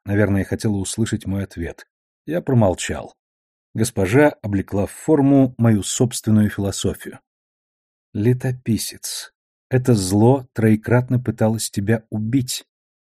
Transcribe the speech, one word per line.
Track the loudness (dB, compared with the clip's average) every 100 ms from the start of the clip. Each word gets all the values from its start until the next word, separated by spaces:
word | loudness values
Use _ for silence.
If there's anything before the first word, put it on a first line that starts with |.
| -4
наверное, | 0 2 0 -2
хотела | -4 -2 -4
услышать | -4 -4 -4 -4 -4
мой | -6
ответ. | -6 -8 -10 -10 -20 _ _ _ -8
Я | -6
промолчал. | 0 4 4 0 -6 -10 -12 _ _ _ _ _ _
Госпожа | -4 -4 -2 2 4 4 2
облекла | -4 -4 -2 -4 -4
в |
форму | -6 0 2 4 4 2 2
мою | 2 2
собственную | 0 -2 -2 -2 0 2 2
философию. | -2 -6 -4 -6 -6 -12 -18 _ _ _ _ _ _ _ _ _
Летописец, | -2 0 0 -2 -4 -2 -2 -4 -12 -12 -12 -14 _ _ _ -4
это | 0 2 2
зло | 2 4 4 4 -2
троекратно | 0 2 2 2 0 2 -2
пыталось | -2 0 0 0 -4
тебя | -4 -2 -2 -4
убить, | -6 -2 -2 -2 -8 -14 _ _ _